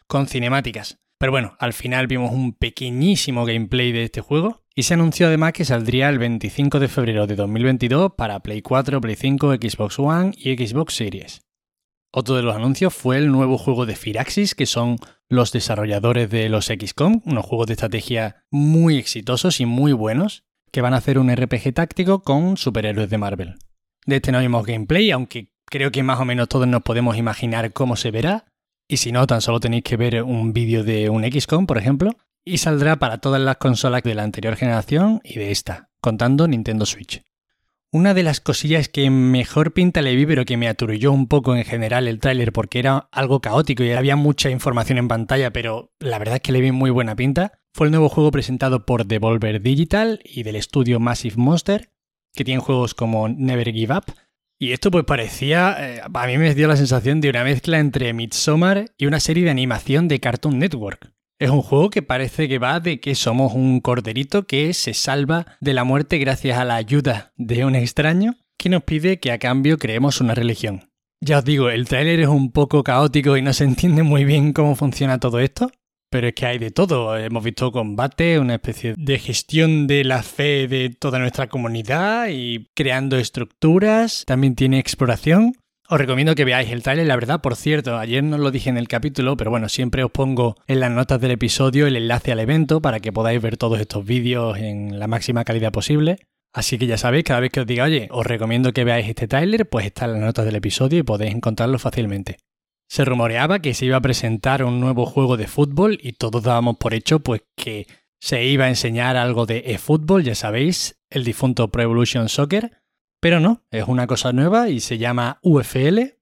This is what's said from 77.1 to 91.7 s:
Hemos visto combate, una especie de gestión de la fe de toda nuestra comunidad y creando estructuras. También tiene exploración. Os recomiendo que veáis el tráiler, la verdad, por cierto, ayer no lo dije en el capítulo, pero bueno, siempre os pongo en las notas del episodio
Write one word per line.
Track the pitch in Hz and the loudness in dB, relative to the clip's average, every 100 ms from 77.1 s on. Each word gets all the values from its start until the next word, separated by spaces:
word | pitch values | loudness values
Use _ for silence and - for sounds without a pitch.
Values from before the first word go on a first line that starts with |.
| 110 | -4
Hemos | 110 117 | -4 -4
visto | 110 - 127 | -4 -4 -4
combate, | 120 107 104 135 - 170 160 | -2 -4 -2 -4 0 2 2
una | 127 117 | 2 -2
especie | - - 117 110 | -6 -6 -6 -4
de | 143 131 | -2 -2
gestión | - 113 - 156 160 156 143 | -2 -6 -2 2 4 2 2
de | 143 | 2
la | 131 127 | 2 -2
fe | - - 143 143 131 | -4 -4 0 0 0
de | 131 127 | -2 -4
toda | 120 143 127 | -4 -4 -2
nuestra | 123 - 127 | -2 -4 -6
comunidad | 131 117 117 107 151 202 226 226 | -6 -4 -6 -4 -2 -2 -2 -4
y | 135 120 117 - - | -6 -6 -8 -6 -2
creando | 135 131 135 131 | 0 0 0 0
estructuras. | 113 135 110 _ 160 180 208 220 226 - - | -2 -6 -8 _ 4 4 4 2 0 -2 -2
También | 131 135 | 2 2
tiene | 120 131 135 | 2 2 2
exploración. | - - 127 113 151 180 233 254 _ _ - | 0 0 0 0 2 4 4 0 _ _ -2
Os | 156 | 0
recomiendo | 131 131 160 147 | 2 2 2 2
que | 131 | 2
veáis | 127 113 | 2 0
el | 120 | -4
tráiler, | 131 151 160 | -2 0 2
la | 127 | 0
verdad, | 120 160 | 0 -2
por | 139 117 | -2 -2
cierto, | 147 151 120 117 | 0 -2 -2 -6
ayer | 113 131 | -2 -2
no | 151 151 | 0 0
lo | 143 | 0
dije | 131 135 | -2 -2
en | 120 | -2
el | 117 | -2
capítulo, | 120 143 139 127 135 | -4 -2 -2 -2 -2
pero | 110 | -2
bueno, | 117 107 | -2 -2
siempre | - 123 135 127 | -4 -2 -2 -2
os | |
pongo | - 135 123 117 - - | 0 0 0 0 -2 -2
en | 135 | 0
las | 127 | 2
notas | 120 127 127 | 0 0 0
del | 127 | 0
episodio | 117 117 - 135 | 0 0 2 2